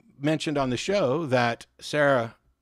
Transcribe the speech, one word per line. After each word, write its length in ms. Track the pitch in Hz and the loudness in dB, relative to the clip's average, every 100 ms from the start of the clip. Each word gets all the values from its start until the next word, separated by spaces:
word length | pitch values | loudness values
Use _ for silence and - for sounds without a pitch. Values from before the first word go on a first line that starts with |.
| _ - | _ -6
mentioned 400 | 143 156 - 143 | -2 -2 -2 -2
on 120 | 131 | 0
the 80 | 120 | -2
show 480 | - 202 139 147 156 | -2 0 0 0 0
that 400 | 127 120 117 - _ | 2 2 -2 -10 _
Sarah 540 | - 147 143 131 113 - _ _ | -6 2 4 2 0 -8 _ _